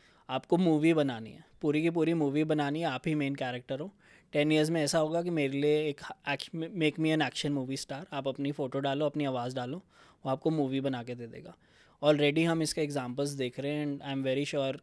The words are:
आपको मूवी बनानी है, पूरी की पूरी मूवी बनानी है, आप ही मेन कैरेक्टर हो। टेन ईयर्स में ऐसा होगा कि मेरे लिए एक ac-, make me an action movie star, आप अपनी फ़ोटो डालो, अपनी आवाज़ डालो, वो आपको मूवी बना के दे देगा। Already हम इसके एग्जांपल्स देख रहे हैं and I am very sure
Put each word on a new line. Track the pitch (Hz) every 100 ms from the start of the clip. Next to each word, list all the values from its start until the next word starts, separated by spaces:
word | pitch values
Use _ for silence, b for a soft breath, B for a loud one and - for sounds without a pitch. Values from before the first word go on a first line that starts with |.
| b b -
आपको | 131 - 175
मूवी | 185 156 160
बनानी | 160 143 117 113
है, | 156 - _
पूरी | 156 151
की | 165
पूरी | 170 156
मूवी | 170 147 143
बनानी | 156 156 143 151
है, | 165
आप | 127 165
ही |
मेन | 151 139
कैरेक्टर | 139 131 123 - 135
हो। | 180 b b b _
टेन | 151 151
ईयर्स | 156 156
में | 165
ऐसा | 143 165
होगा | 156 170
कि | 175
मेरे | 165 139 139
लिए | 147 151 151
एक | 139 - - -
ac-, | 143 -
make | 165 165 202 156 151
me | 160 156
an | 135
action | - 147
movie | 143 127 135 -
star, | 135 -
आप | 143 135
अपनी | 131 139
फ़ोटो | 143 135 135
डालो, | 139 135 151
अपनी | 151
आवाज़ | 143 127 123 131
डालो, | 123 165 - b b b 139
वो |
आपको | 135 160
मूवी | 160 135 135
बना | 135 127
के | 117
दे | 123 117
देगा। | - - - b b b b
Already | 147 151 147 151 170
हम | 165
इसके | 156 -
एग्जांपल्स | 151 143 123 127 143
देख | 143 127 123
रहे | 139
हैं | 147 147 143
and | 139
I |
am | 135
very | 131 131 143
sure | 147 135 131